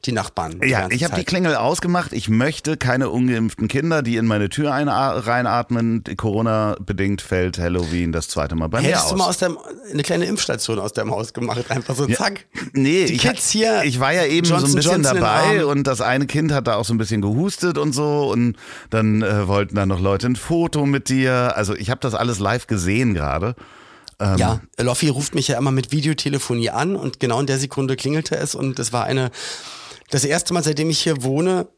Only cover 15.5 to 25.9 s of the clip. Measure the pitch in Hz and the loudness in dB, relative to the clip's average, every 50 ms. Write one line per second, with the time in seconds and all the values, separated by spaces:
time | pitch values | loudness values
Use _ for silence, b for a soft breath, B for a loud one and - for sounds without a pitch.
15.5 | 214 202 160 143 143 139 135 139 131 107 120 110 127 135 143 127 - 220 165 156 | 4 2 2 2 2 2 2 0 0 0 2 2 2 2 0 0 0 0 2 2
16.5 | 151 139 117 127 113 104 113 - 120 110 110 95 113 104 101 101 104 127 175 202 | 0 0 2 2 0 0 0 0 0 0 0 0 0 0 0 2 2 2 0 0
17.5 | - - - 180 165 143 147 151 127 131 151 147 147 147 143 127 98 120 120 120 | -2 -2 -2 0 0 0 0 0 0 0 0 0 2 2 2 2 2 2 2 2
18.5 | 107 B B B B B B B - 110 110 110 107 107 110 98 107 104 101 90 | 0 B B B B B B B 0 2 2 4 2 2 2 2 2 2 2 2
19.5 | 101 101 104 - - 101 98 95 98 90 92 98 98 95 113 123 127 - - - | 2 2 0 0 0 0 2 2 2 2 2 2 2 2 2 0 -2 -2 -2 -2
20.5 | 165 170 170 165 - 151 143 139 139 139 135 - 135 131 131 127 127 123 123 123 | 0 0 2 0 0 0 2 2 0 0 0 0 0 2 2 2 2 2 2 0
21.5 | - 95 107 92 104 - 98 107 131 - - 131 107 - 113 123 117 92 101 98 | 0 0 -2 -2 -2 -4 -2 -4 -4 -2 -2 -4 -2 0 -2 -2 0 0 0 0
22.5 | 113 123 - - 113 101 85 90 101 117 131 120 101 82 73 71 67 80 92 113 | 0 -2 -2 -2 -2 0 0 2 2 2 2 2 2 0 0 -2 -2 -2 -2 -4
23.5 | 123 B B B B B B B B B B B B _ 104 98 95 - 113 107 | -4 B B B B B B B B B B B B _ 0 2 2 4 4 2
24.5 | 113 110 - - _ - 120 123 120 - - 151 131 131 143 - - 147 135 - | 0 -2 -4 -10 _ -2 0 0 0 2 2 2 2 0 -4 -2 -2 -2 0 0
25.5 | 135 117 135 139 131 131 123 110 | 0 2 2 2 2 0 0 0